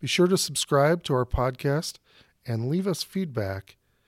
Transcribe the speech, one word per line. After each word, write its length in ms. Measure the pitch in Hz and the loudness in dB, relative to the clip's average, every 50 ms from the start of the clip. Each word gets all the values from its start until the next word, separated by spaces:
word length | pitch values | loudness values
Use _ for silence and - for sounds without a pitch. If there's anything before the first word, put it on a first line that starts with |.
Be 60 | - | -6
sure 200 | 135 - - 175 | -2 2 4 4
to 120 | 180 190 - | 4 4 2
subscribe 640 | - - 139 - - - 143 139 143 151 175 175 | 0 -2 -4 -4 -2 2 2 4 4 4 2 0
to 100 | - - | 0 0
our 140 | 139 127 123 | 0 0 0
podcast 720 | - - - 123 131 131 - - 143 139 156 - - - - _ _ _ - - _ _ _ - | 0 0 0 0 0 -2 -2 -2 0 0 0 -2 -6 -10 -14 _ _ _ -20 -20 _ _ _ -8
and 240 | - 117 110 117 131 | -6 -4 -4 -2 -2
leave 160 | 156 185 190 | -2 -2 -2
us 160 | 208 - - | -2 -4 -4
feedback, 760 | - - - 190 190 156 120 113 101 95 98 95 - _ - _ _ _ _ _ _ | -6 -6 -4 -4 -4 -4 -4 -4 -4 -4 -6 -8 -10 _ -20 _ _ _ _ _ _